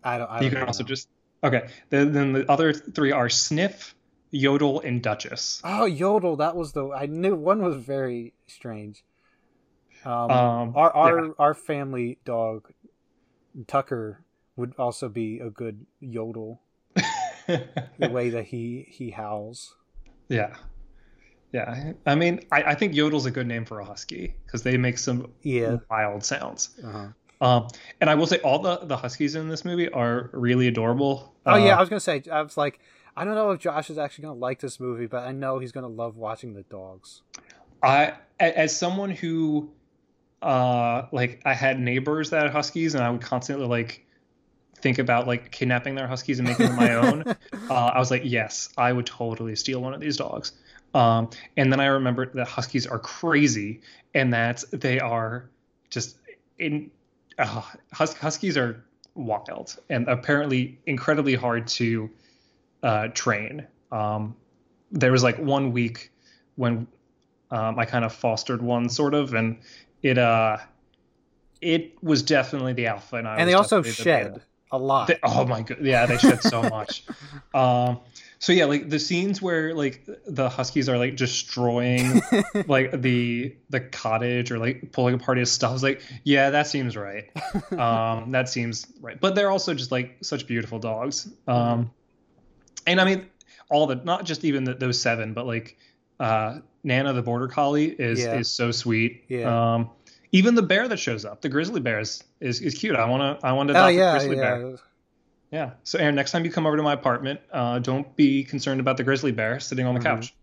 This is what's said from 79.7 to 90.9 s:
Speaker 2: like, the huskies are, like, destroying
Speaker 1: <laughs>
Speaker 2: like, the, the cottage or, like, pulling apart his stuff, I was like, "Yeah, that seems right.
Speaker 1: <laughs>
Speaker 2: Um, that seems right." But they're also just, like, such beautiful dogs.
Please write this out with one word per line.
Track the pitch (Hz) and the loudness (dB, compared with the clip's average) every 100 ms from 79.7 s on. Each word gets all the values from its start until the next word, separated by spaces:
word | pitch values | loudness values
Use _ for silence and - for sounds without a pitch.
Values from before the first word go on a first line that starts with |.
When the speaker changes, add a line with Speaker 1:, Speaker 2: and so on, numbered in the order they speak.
Speaker 2:
like, | 160 139 131 - 214 - | -2 -4 -4 -16 -16 -8
the | 147 131 | -2 -2
huskies | - 127 147 135 | 0 -2 0 2
are, | 123 | 2
like, | 123 127 | 0 0
destroying | 123 - - - 120 120 123 123 127 226 - 220 | -2 -2 -6 -2 0 2 2 2 4 2 4 0
Speaker 1:
<laughs> | 202 208 175 | 2 -2 2
Speaker 2:
like, | 135 131 147 | 2 2 0
the, | 127 123 120 120 131 - _ | 2 2 0 -2 -6 -10 _
the | 131 | -6
cottage | 127 - 117 110 123 123 123 | -6 -8 -2 0 0 -2 -2
or, | 117 | -2
like, | 117 127 - | -2 -4 -6
pulling | - 123 123 | 0 2 2
apart | - 127 | 2 2
his | 120 | 2
stuff, | - 123 | 2 0
I | |
was | 127 | 2
like, | 135 135 - 127 | 0 -2 -8 -6
"Yeah, | - 139 139 | 2 4 6
that | 147 147 | 4 0
seems | 143 123 110 | -2 -2 -4
right. | 101 101 - - - | -8 -10 -12 -10 -6
Speaker 1:
<laughs> | 202 - | -8 -6
Speaker 2:
Um, | 180 117 113 113 113 113 | 0 2 2 2 -2 0
that | 131 127 | 0 0
seems | - 117 113 - - | -2 -4 -6 -12 -18
right." | 117 110 | -18 -2
But | 190 190 | 0 2
they're | 202 | 2
also | 190 190 | 2 -2
just, | 151 127 | -4 -2
like, | 127 123 - | -2 -4 -10
such | - 139 - | -8 -8 -4
beautiful | 117 110 113 | -4 -4 -6
dogs. | 113 | -6